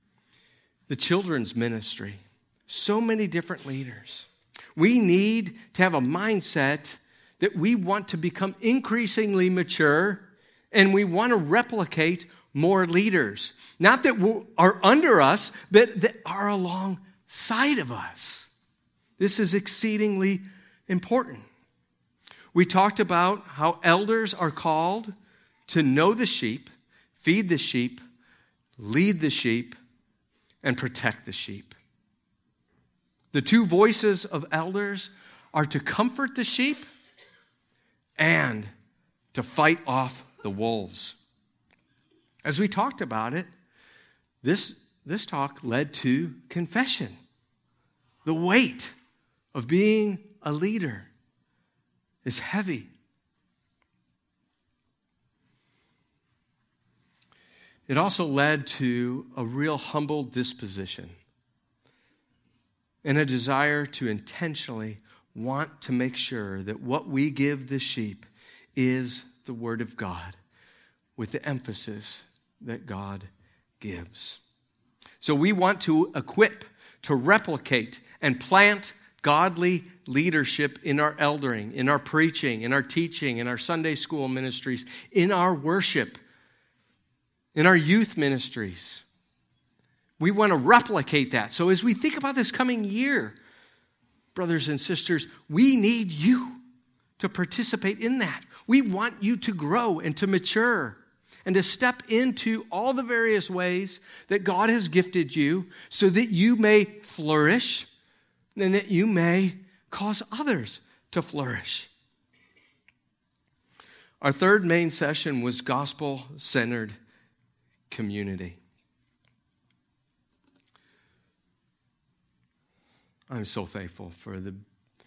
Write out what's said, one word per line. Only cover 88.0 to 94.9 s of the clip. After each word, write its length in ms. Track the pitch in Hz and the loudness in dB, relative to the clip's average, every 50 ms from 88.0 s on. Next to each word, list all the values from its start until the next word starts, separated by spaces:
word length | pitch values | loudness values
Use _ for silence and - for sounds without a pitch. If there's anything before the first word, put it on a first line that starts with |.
| 220 208 - | 4 2 0
ministries. 880 | 165 147 139 135 127 - - - 123 107 95 90 87 - - - - - _ _ _ _ _ _ _ _ _ _ _ _ _ _ _ _ _ _ _ _ _ _ - | -2 0 0 0 -2 -4 -8 -8 -8 -8 -8 -10 -12 -14 -16 -16 -18 -20 _ _ _ _ _ _ _ _ _ _ _ _ _ _ _ _ _ _ _ _ _ _ -2
We 120 | 156 180 | 0 0
want 200 | 202 202 214 208 | 2 4 4 4
to 60 | 180 | 4
replicate 760 | 143 123 160 240 240 240 - 214 165 135 - - 147 135 127 | 4 6 8 8 8 6 4 -2 -2 -2 0 0 0 0 0
that. 200 | 131 120 107 107 | -2 -2 -2 -2
So 180 | - - 170 180 | -2 0 2 2
as 140 | 190 175 196 | 2 2 2
we 100 | 247 208 | 0 0
think 220 | - - 311 302 | 0 0 -2 -2
about 200 | 302 269 277 269 | -2 -4 -4 -2
this 160 | 262 233 - | -2 -2 -2
coming 340 | - - 254 254 247 226 208 | -2 -2 -2 -2 -2 -4 -4
year, 500 | 196 196 220 254 277 285 220 120 107 - - _ _ _ _ _ _ _ _ _ _ _ _ _ _ _ _ _ _ - | -4 -4 -2 -2 0 -2 -2 -4 -6 -10 -16 _ _ _ _ _ _ _ _ _ _ _ _ _ _ _ _ _ _ -8
brothers 340 | - 185 170 170 156 131 151 | -6 -2 0 0 0 0 -2
and 100 | 147 135 | -4 -4
sisters, 480 | - - | -4 -4